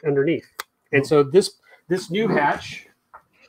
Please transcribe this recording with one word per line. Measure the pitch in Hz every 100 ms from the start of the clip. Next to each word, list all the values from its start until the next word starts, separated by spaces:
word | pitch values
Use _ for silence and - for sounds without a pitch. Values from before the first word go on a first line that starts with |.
| 151
underneath. | 143 143 135 - - - _ _
And | 147 135
so | 151
this, | 139 175 202 - _ _ -
this | 185 170
new | 190 220
hatch, | 160 147 - - - - _ _ - _ _